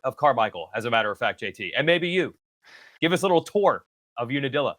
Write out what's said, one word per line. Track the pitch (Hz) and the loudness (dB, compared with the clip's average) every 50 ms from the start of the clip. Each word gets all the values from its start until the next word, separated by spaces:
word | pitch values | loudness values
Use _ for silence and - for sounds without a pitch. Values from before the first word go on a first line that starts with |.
| - | -4
of | 131 127 | -6 -2
Carmichael, | - - 147 131 120 110 107 - 90 80 80 - | 2 2 2 4 4 2 0 0 -4 -10 -8 -8
as | 110 110 | -6 -2
a | 120 | 0
matter | 117 113 110 107 | 2 2 2 0
of | 101 | -2
fact, | - 123 110 95 - | -2 -2 -4 -4 -4
J | - 101 | -8 -10
T, | 90 - 104 87 - | -8 -8 -8 -4 -2
and | - 143 | 0 2
maybe | 156 170 175 175 175 | 2 2 2 0 0
you. | 175 185 165 113 - _ _ _ _ _ _ - - - - - _ _ | -2 -2 -2 -2 -6 _ _ _ _ _ _ -20 -20 -20 -20 -20 _ _
Give | - 165 175 | 0 0 0
us | 170 | 0
a | 185 | 2
little | 196 180 165 160 | 2 2 2 2
tour | - - 208 196 180 127 95 - _ _ _ _ _ _ | 0 0 2 2 2 2 0 -4 _ _ _ _ _ _
of | - 120 117 | -8 -6 -4
Unadilla. | 131 143 139 135 127 147 139 113 - | -4 -4 -4 -2 -2 -2 -2 -2 -4